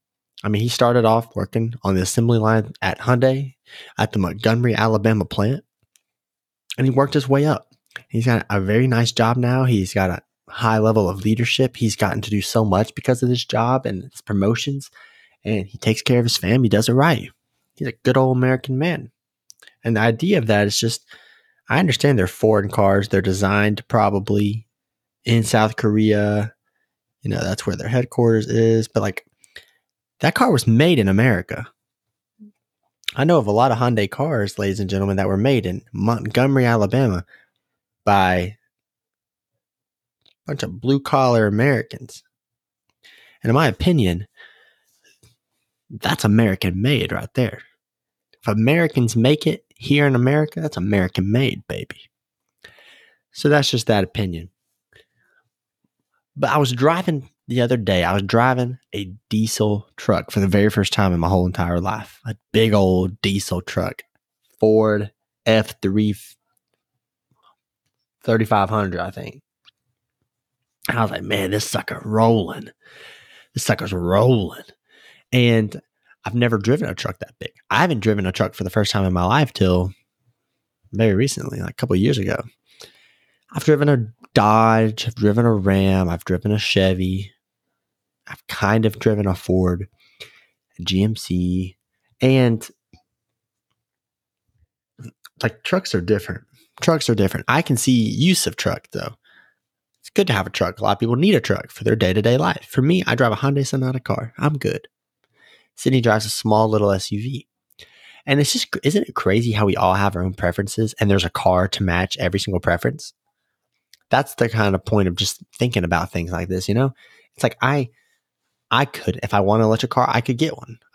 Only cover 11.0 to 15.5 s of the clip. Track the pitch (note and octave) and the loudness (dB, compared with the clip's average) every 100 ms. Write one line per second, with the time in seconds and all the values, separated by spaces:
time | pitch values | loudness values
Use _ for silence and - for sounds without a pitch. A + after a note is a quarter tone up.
11 | F2+ G2 G#2 A2 A#2 - C3 - A2+ - | 2 0 -2 0 0 0 -2 0 -2 0
12 | G2 G#2+ G#2 G#2 - A2+ G#2+ F#2 A2+ - | -2 -2 -4 -4 -2 0 2 2 0 -4
13 | - B2 B2 B2 - A2+ A#2+ C3 A2+ F#2 | -4 0 0 -2 -4 -2 0 -2 -4 -8
14 | - - - G2+ G2+ A#2 C#3+ C#3 - _ | -12 -14 -4 0 0 0 -4 -8 -10 _
15 | - _ _ _ - | -20 _ _ _ -6